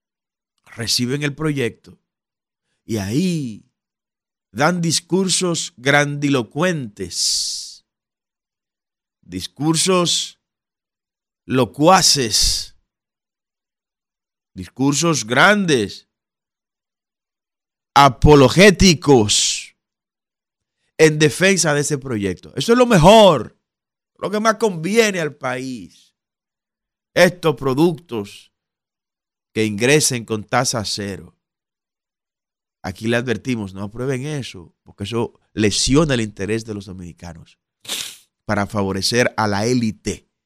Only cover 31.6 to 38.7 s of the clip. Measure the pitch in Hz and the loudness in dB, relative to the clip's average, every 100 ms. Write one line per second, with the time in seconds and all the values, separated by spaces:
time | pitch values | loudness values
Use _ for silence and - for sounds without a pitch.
31.6 | _ _ _ _ _ _ _ _ _ _ | _ _ _ _ _ _ _ _ _ _
32.6 | _ _ - 95 113 117 123 104 131 117 | _ _ -16 -8 -6 -4 -6 -8 -6 -8
33.6 | 98 95 101 117 127 127 143 147 117 95 | -8 -12 -14 -10 -8 -8 -8 -12 -12 -16
34.6 | 80 _ _ - 98 117 117 _ _ - | -20 _ _ -14 -8 -6 -6 _ _ -2
35.6 | 107 - - 139 165 123 107 - 98 113 | 0 0 0 2 2 -2 -4 -8 -6 -6
36.6 | 113 104 98 92 87 - 87 82 - _ | -8 -14 -12 -16 -16 -18 -18 -20 -20 _
37.6 | _ _ - - - - _ _ - 104 | _ _ -12 -10 -10 -16 _ _ -6 -4
38.6 | 101 | -4